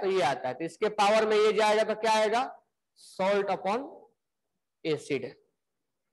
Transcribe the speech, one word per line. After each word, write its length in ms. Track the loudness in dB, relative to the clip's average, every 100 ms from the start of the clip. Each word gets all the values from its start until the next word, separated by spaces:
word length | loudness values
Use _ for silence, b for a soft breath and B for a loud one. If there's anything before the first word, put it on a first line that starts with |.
तो 80 | -2
ये 120 | 0
आता 240 | 0 -2 -6
है, 60 |
तो 120 | -6 -10
इसके 240 | -4 -4
power 340 | 2 2 4 2
में 80 | 4
ये 140 | 4
जाएगा 300 | 4 2 2
तो 120 | 0 -2
क्या 140 | 0
आएगा, 280 | 2 2 0 -4 -8 _ _ _ _
salt 500 | -14 -4 0 0 0
upon 360 | -2 -2 -4 -4 -14 -20 _ _ _ _ _ _ _
acid। 420 | -6 -4 -4 -6 -6 -14 _ _ _ _ _ _ _